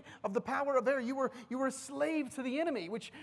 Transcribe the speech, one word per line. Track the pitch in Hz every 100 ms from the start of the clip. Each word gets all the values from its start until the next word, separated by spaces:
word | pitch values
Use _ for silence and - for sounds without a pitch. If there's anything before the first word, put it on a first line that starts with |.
| - -
of | 214
the | 202
power | - 269 277 262
of | 240
air, | 277
you | 240 269
were, | 262 254 233
you | 254
were | 269
a |
slave | 262 - 277 302 320 262
to | -
the | 254 269
enemy, | 339 254 165
which, | 220 - -